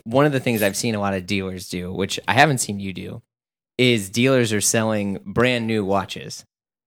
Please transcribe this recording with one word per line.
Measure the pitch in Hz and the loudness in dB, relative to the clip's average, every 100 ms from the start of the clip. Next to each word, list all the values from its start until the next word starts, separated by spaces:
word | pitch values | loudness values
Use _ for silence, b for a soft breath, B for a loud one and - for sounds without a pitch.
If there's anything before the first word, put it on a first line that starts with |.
one | - 127 147 | -2 2 2
of | |
the | 135 | 2
things | 127 113 | -2 0
I've | 101 98 | 0 -2
seen | 123 | -4
a | 107 | -2
lot | 101 | -2
of | 98 90 | -4 -2
dealers | 101 95 92 - | -4 -4 -8 -10
do, | 90 87 | -8 -6
which | 92 95 - - | -4 -4 -4 0
I | |
haven't | 113 151 131 | 4 4 4
seen | - 101 | -4 -6
you | 98 | -8
do, | 92 98 117 - _ _ _ _ - | -10 -12 -14 -18 _ _ _ _ 2
is | 127 117 95 | 4 4 0
dealers | 110 127 131 113 | 2 4 4 2
are | 107 | 0
selling | - 117 110 107 101 95 | 0 0 0 0 -2 -6
brand | 98 101 123 123 113 | -6 2 2 2 0
new | 110 | -2
watches. | 95 98 90 - - - - _ _ _ | 0 0 -2 -8 -14 -16 -18 _ _ _